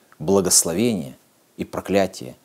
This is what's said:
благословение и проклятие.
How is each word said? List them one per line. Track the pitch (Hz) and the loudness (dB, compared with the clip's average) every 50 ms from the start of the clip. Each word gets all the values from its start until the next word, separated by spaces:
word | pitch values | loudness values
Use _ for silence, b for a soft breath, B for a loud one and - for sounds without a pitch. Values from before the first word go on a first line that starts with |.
| _ _ - _ | _ _ -16 _
благословение | - 78 196 202 185 180 175 - - - - 95 113 123 113 92 71 65 - - _ _ _ _ _ _ _ | -2 2 2 4 4 4 2 2 2 2 0 0 0 0 0 -2 -6 -10 -14 -20 _ _ _ _ _ _ _
и | - - | -10 -10
проклятие. | - - 85 - - 95 98 95 92 - - 62 62 62 _ _ | -8 -8 -12 -6 0 2 2 2 0 -2 -10 -14 -16 -16 _ _